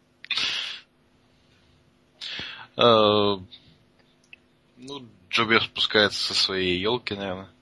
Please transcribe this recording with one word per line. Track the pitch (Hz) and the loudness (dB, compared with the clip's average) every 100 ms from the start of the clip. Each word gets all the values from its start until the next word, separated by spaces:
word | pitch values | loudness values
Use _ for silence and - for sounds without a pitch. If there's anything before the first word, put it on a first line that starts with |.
| _ _ - - - - - - - _ _ _ _ _ _ _ _ _ _ _ _ - - - - - - - | _ _ -8 -4 -4 -4 -8 -12 -18 _ _ _ _ _ _ _ _ _ _ _ _ -16 -14 -12 -14 -16 -8 2
Э, | 120 110 107 104 101 98 90 - _ _ _ _ _ _ _ - _ _ _ _ | 4 6 6 4 2 -2 -8 -20 _ _ _ _ _ _ _ -20 _ _ _ _
ну, | 131 139 120 - - | -16 -16 -18 -20 -4
Джо | - | 0
Белл | 113 110 | 4 2
спускается | - - - 107 104 - | 2 -4 0 4 4 0
со | - | -4
своей | 98 - 95 92 90 | -2 -2 0 0 0
елки, | 98 123 - | -2 -4 -6
наверное. | 101 98 92 95 _ | -8 -8 -8 -12 _